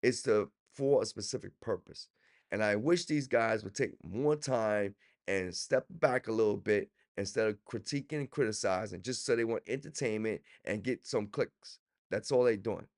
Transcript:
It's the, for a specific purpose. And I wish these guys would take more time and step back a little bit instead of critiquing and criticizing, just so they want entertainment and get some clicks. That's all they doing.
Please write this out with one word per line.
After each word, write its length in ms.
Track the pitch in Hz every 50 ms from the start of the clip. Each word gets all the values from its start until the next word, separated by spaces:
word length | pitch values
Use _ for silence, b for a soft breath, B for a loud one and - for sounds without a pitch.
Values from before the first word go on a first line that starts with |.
| -
It's 180 | 120 127 - -
the, 280 | 135 110 107 101 - _ _ _ _
for 320 | _ - 139 135 139 127 117
a 40 |
specific 460 | 101 - 113 101 - - - 101 98 - _
purpose. 480 | - - 104 92 _ - - - - _ b b b b b b b b -
And 100 | 101 107
I 140 | 104 104
wish 300 | 107 117 151 170 175 175
these 200 | - 151 147 135
guys 380 | 131 - 117 113 113 110 110 107
would 100 | 104 101
take 200 | - 139 101 - _ -
more 320 | 76 90 110 139 147 151
time 580 | 151 147 - 131 117 110 107 104 104 101 101 101 b b b b b b
and 280 | - 98 98 92 92 87
step 320 | - - - 135 127 - _
back 400 | - 165 - 139 127 127 - 113
a 40 | 110
little 260 | 110 110 107 104 -
bit 320 | - 107 104 101 - - _ _ _ _ _
instead 320 | - 101 98 - - 110 110
of 160 | 107 107 _
critiquing 540 | - - 113 107 - - 143 139 _ - 151
and 120 | 143 123
criticizing, 720 | - - 135 110 107 - - 101 95 92 92 104 101 90
just 240 | - 127 127 - -
so 100 | - 120
they 100 | 117 117
want 180 | 113 113 104 _
entertainment 760 | - 117 139 143 - - - 143 120 107 107 110 110 101 - b b b b b
and 180 | - 98 107 98
get 240 | 123 127 - _
some 220 | - - 120 104 104
clicks. 500 | - - 123 - _ _ _ - - _ _ _ _ _ _ _
That's 200 | - 107 - -
all 140 | 139 123 123
they 120 | 123 113
doing. 300 | 101 98 113 101 82 - _ _